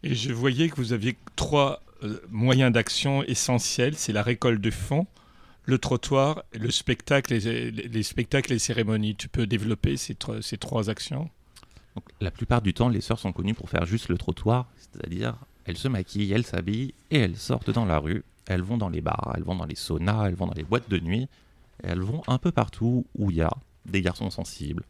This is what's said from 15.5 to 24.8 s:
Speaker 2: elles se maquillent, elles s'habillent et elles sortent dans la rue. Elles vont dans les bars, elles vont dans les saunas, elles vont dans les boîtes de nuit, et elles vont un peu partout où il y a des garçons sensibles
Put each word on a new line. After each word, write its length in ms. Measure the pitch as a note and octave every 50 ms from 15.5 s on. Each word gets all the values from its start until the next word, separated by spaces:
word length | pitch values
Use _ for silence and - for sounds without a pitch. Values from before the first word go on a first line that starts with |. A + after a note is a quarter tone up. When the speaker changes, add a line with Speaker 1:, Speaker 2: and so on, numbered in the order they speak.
| - _ -
Speaker 2:
elles 140 | - F2 E2
se 100 | - C3+
maquillent, 460 | C3 G2+ F2+ - - G2+ G#2 G2 G2
elles 120 | A2 A#2+
s'habillent 480 | - - F#2+ E2+ F2 G#2 A2+ C3 C3+ - - _ _
et 80 | - D3+
elles 180 | A#2 F#2+ F2 G#2
sortent 320 | - - C3 A#2+ - -
dans 160 | A2 A#2 A#2
la 120 | G2 D#2+ D2+
rue. 280 | D2 D#2 F2 - - _ _ _ _
Elles 160 | - G2 F2+
vont 160 | F2+ F#2 A#2 A#2+
dans 120 | G#2+ F2+
les 100 | F2 D#2+
bars, 320 | D2+ D#2 - - - - - -
elles 60 | -
vont 120 | - F#2
dans 100 | F#2 E2
les 100 | D#2 D2
saunas, 520 | - - - D#2+ E2 E2+ F#2+ G#2 A2 G#2+ G2
elles 80 | F2+
vont 120 | F2 F#2+ F2
dans 60 | F2
les 100 | - D2+
boîtes 260 | D#2 G#2+ A#2+ A#2+ -
de 100 | G2+ F2+
nuit, 300 | E2 E2 F#2 A2+ B2+ C3+ - _ _ _ _ _ - _ _ -
et 60 | - F2+
elles 140 | F2 F2+
vont 220 | F#2 G2 A#2 D#3 - -
un 120 | B2 B2+
peu 120 | - F3
partout 540 | F3 - A#2+ - - - A2 A#2 B2 B2+ - - -
où 160 | - G#2 G2
il 60 | F2 E2
y 40 |
a 120 | D#2+ D#2+ D#2+ - - _ _ _ _
des 160 | - F#2 G2
garçons 280 | F2+ F#2 F2 - - G2
sensibles 540 | - - F2 - - - C#2+ C#2+ D2+ E2